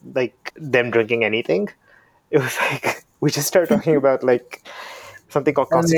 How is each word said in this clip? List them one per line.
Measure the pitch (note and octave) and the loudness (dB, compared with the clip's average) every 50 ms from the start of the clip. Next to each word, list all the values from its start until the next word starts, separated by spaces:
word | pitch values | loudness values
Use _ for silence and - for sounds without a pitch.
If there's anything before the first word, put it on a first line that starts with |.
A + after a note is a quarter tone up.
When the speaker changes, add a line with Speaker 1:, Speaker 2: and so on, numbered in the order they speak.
| - B2 B2+ | -12 -8 -4
Speaker 1:
like, | C3+ B2+ A2+ _ _ - - - | -4 -4 -4 _ _ -18 -16 -14
them | - D#3+ C#3 A#2+ B2+ A#2+ A#2+ | -14 -6 0 0 0 2 2
drinking | A2+ A#2 A2 G#2 A#2+ A#2 A2+ | 2 2 2 2 0 0 0
anything. | G#2 G#2+ A#2 A#2+ - D#3+ F#3+ G#3 G3+ - _ _ _ _ _ _ _ _ _ _ - | 0 0 -2 0 0 0 0 -2 -4 -8 _ _ _ _ _ _ _ _ _ _ -2
It | - D3 | 0 0
was | B2+ B2 - | 0 -2 -4
<laughs> | - - - | -4 -4 -4
like, | C3+ - - - - - - _ _ - | -4 -4 -4 -6 -6 -6 -10 _ _ -2
we | - D3+ | -2 -2
just | - D3 C#3+ | -2 -2 -2
started | - - F#3+ E3+ - - | 0 2 2 2 2 0
talking | G#3+ - E3 D#3 | 0 2 2 2
Speaker 2:
<laughs> | C#3+ | 2
Speaker 1:
about, | C3 C#3 C3 B2+ | 4 2 2 2
like, | B2+ B2+ B2 A#2+ - - - - - - - - - - - - - - - - _ - | 2 2 2 0 0 -6 -20 -20 -20 -18 -18 -16 -16 -16 -18 -18 -20 -20 -20 -20 _ -6
something | - D3 C3+ D#3 C#3 | -4 -2 0 0 0
called | C#3+ C3 - | 0 0 2
Speaker 2:
Amazing. | - C3 - E3 E3 | 2 2 2 2 4